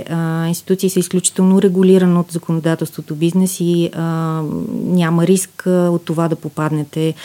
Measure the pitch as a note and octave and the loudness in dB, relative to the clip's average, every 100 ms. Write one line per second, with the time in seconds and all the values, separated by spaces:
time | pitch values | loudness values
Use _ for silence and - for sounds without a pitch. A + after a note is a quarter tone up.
0 | - E3+ E3 D#3+ E3 E3+ - F#3+ F#3+ F#3 | -2 -4 -2 -2 -2 -4 -2 -2 0 0
1 | F3 F#3 - - F#3 F#3+ G3 F#3 F#3+ F#3 | -2 -2 -2 2 4 4 4 4 4 6
2 | F3+ F3 F3 E3+ - E3 D#3+ D#3+ D#3+ - | 4 2 0 -6 -4 -2 -2 -2 -4 -10
3 | D3+ D3+ E3+ F3+ F#3 F#3 F3 F3 E3+ E3 | -10 -2 0 2 0 0 -2 0 -2 -2
4 | E3 E3 D#3+ D#3+ D3+ - - - - F3+ | -4 -2 -4 -4 -4 -6 -6 -6 0 2
5 | E3 E3+ E3+ F#3+ - - F3+ F3+ F3 E3+ | 2 2 4 2 0 -6 -2 2 2 0
6 | E3+ D#3+ E3 D#3+ D3+ - D3+ D3+ D3 D#3 | -2 -2 -2 -2 -6 -4 -2 -2 -4 -4
7 | D#3+ D#3 | -4 -4